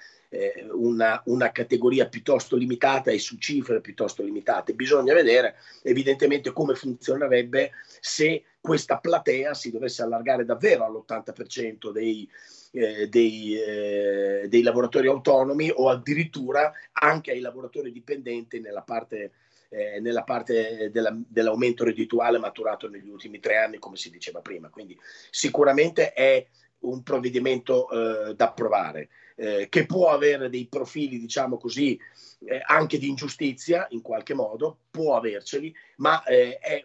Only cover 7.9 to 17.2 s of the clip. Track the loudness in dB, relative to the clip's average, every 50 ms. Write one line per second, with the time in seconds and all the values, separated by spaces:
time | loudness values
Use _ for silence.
7.9 | -20 -14 -10 -8 -2 0 2 2 0 -2 -6 _ _ _ -2 0 0 0 0 -2
8.9 | -4 -2 0 0 0 2 2 0 0 0 -2 -4 -6 -6 -8 -8 -6 -6 -6 -6
9.9 | -4 -4 -4 -2 -2 -2 0 0 0 0 0 -2 -2 0 4 4 4 4 2 -2
10.9 | -6 -8 -10 -8 -8 -8 -8 -10 -14 -14 -14 -12 -8 -8 -8 -8 -10 -10 -12 -10
11.9 | -6 -4 -2 -2 -2 -4 -6 -12 -18 -20 -20 -20 -20 -20 -20 _ -4 -2 -2 -2
12.9 | 0 -2 -4 2 4 4 4 4 2 -2 -6 -6 -4 -4 -4 -4 -4 -4 -4 -2
13.9 | -2 0 0 0 0 0 0 0 -2 -2 0 4 4 6 6 6 4 2 0 2
14.9 | 2 4 4 4 2 2 4 4 4 4 4 2 0 -2 -2 0 0 2 4 4
15.9 | 2 2 0 -2 -2 -2 -2 -4 -6 -8 -6 -2 0 2 2 0 -2 -6 -16 -10
16.9 | _ 2 2 4 2 2